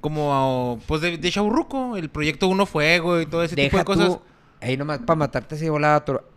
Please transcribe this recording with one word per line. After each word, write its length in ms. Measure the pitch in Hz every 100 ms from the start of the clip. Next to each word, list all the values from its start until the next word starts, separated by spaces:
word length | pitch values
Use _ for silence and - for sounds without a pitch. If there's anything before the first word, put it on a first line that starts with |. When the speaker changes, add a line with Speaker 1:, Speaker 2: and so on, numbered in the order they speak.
Speaker 1:
como, 760 | 151 151 147 139 135 127 123 117 -
pues, 140 | 156
de, 160 | 170 170
de 140 | 170
chavorruco, 680 | 196 208 269 330 269 254 214
el 140 | 156
Proyecto 380 | 151 151 147 190
Uno 180 | 185 196
Fuego 540 | 160 151 175 165 175
y 60 | 156
todo 160 | 165
ese 120 | 170 135
tipo 80 |
Speaker 2:
Deja 140 | 139 190
Speaker 1:
de 60 |
cosas. 220 | 170 190 190
Speaker 2:
tú, 120 | 180 - _ _ _
ahí 160 | 120 131
nomás, 220 | 143 143
pa' 160 | 120
matarte 400 | 160 143 131 -
así 100 | 151
de 60 | 160
volada, 340 | 151 151 151
Toro. 240 | - 131 -